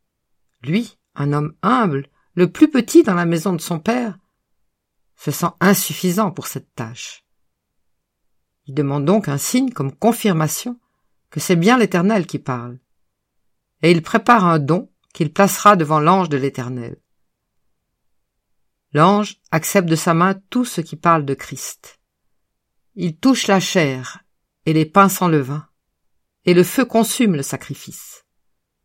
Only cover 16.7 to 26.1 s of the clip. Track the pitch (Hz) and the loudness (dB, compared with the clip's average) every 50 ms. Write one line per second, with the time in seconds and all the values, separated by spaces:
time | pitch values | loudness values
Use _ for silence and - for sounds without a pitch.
16.7 | 127 123 117 - - - _ _ _ _ _ _ _ _ _ _ _ _ _ _ | -8 -10 -10 -12 -14 -18 _ _ _ _ _ _ _ _ _ _ _ _ _ _
17.7 | _ _ _ _ _ _ _ _ _ _ _ _ _ _ _ _ _ _ _ _ | _ _ _ _ _ _ _ _ _ _ _ _ _ _ _ _ _ _ _ _
18.7 | _ _ _ _ - 147 156 185 208 208 208 202 - _ _ - - 156 156 - | _ _ _ _ 2 4 4 4 4 2 0 -4 -8 _ _ -6 -4 -4 -2 0
19.7 | - 196 175 165 160 156 - 175 165 165 180 190 196 190 - - - 247 247 240 | 0 0 2 2 0 0 0 0 2 2 2 0 0 -4 -8 -6 -4 -4 -4 -4
20.7 | - - 156 - - 147 - 175 165 160 143 139 135 - - - 135 - - - | -4 -8 -8 -8 -8 -4 0 2 2 2 0 -2 -6 -6 -8 -14 -14 -14 -14 -14
21.7 | - - _ - - _ _ _ _ _ _ _ _ _ _ _ _ _ _ _ | -16 -16 _ -20 -20 _ _ _ _ _ _ _ _ _ _ _ _ _ _ _
22.7 | _ _ _ _ - 208 175 180 156 _ - 262 262 - - - 196 190 185 - | _ _ _ _ -12 -8 -6 -6 -4 _ 2 2 2 2 2 2 2 2 2 0
23.7 | - 190 156 139 131 131 127 - - - _ _ _ _ _ _ _ _ - 160 | 0 0 0 0 -2 -4 -8 -12 -16 -20 _ _ _ _ _ _ _ _ -4 0
24.7 | 156 156 156 156 - 196 196 190 190 - 185 175 160 147 135 127 143 156 - _ | 0 0 0 2 4 4 4 4 4 0 0 0 0 0 0 -2 -8 -10 -12 _
25.7 | _ _ _ _ _ _ _ _ | _ _ _ _ _ _ _ _